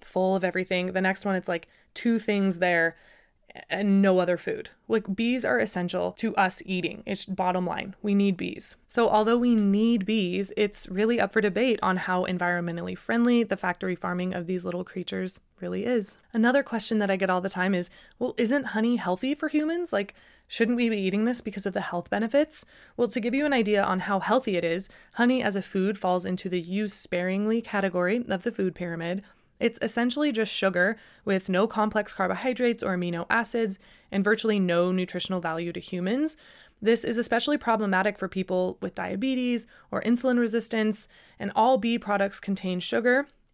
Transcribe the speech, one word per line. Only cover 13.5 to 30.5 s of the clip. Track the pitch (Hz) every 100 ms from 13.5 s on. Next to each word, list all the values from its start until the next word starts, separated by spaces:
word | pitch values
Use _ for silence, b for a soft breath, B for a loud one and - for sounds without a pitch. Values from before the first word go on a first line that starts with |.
| 190
factory | 180 175 190 175
farming | 185 180 185 180
of | 170
these | 185 180
little | 175
creatures | 180 185 175 190 185 - _ _
really | 180 185
is. | 233 247 196 - _
Another | 226 233 269
question | 269 226 - 220
that | 202
I | 190
get | 190
all | 185
the | 185
time | 185 185
is, | 180 175 B B -
"Well, | 247 -
isn't | 220 285 269
honey | 220 233 240
healthy | 180 185 254
for | 294 311
humans? | 302 311 339 349
Like, | 202 202 b b b b
shouldn't | - 226 240
we | 233
be | 208
eating | 190 202 226
this | 240
because | - 196 190
of |
the | 190
health | - 175 175
benefits?" | 202 220 277 302 - B B B -
Well, | 240
to | 247
give | 233
you | 269 294
an |
idea | 262 214 208
on | 196 185
how | 180 196
healthy | - 240 226 180
it |
is, | 170 170 190 B B
honey | - 240 254
as | 208 196
a |
food | 185 196 190 202
falls | 185 185
into | 185 180 185
the | 180
use | 165 196 208
sparingly | - - 175 180 190 214 226
category | 233 208 190 180 180 233 240
of | 185
the | 233
food | 226 190 -
pyramid. | 175 165 165 196 b b b -
It's | 233 -
essentially | 220 233 247 269 302
just | 220 214